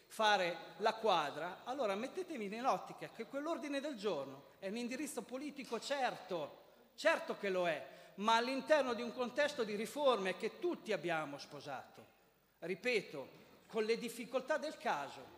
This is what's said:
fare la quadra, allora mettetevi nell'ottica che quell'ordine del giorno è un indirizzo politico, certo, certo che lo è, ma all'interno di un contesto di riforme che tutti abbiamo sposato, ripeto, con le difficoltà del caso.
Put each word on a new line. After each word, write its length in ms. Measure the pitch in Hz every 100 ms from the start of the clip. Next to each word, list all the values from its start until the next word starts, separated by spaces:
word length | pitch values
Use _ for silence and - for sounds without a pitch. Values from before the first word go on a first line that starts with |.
| -
fare 720 | - 220 202 175 175 - -
la 160 | 214
quadra, 720 | 214 220 175 147 139 170 190 -
allora 300 | 277 220 196
mettetevi 520 | 254 370 359 294 208
nell'ottica 600 | 220 254 185 - 170 151
che 160 | - 226
quell'ordine 560 | 277 302 311 285 285
del 160 | 285 247
giorno 560 | 202 156 135 135 - -
è 100 | 196
un 80 | 220
indirizzo 460 | 240 262 294 -
politico, 540 | 202 254 285 269 233 226
certo, 1080 | - 277 247 170 - 175 143 - - - - -
certo 420 | 302 311 - 220
che 120 | 202
lo 180 | 185 175
è, 280 | 147 - - - -
ma 180 | 208 226
all'interno 600 | 240 269 262 302 262 233
di 80 |
un 80 | 240
contesto 520 | 254 240 - 294 285
di 120 | 214 208
riforme 640 | 220 277 285 226 190 180
che 200 | 214 -
tutti 340 | 349 302 -
abbiamo 460 | 190 165 165 147 143
sposato, 680 | - 147 147 131 - - 110 _ _ _ _ _
ripeto, 680 | 165 185 240 226 165 147 123 - - - -
con 160 | 214
le 140 | 214 226
difficoltà 600 | 226 233 233 262 262 302
del 200 | 294 302
caso. 580 | 233 160 135 - 123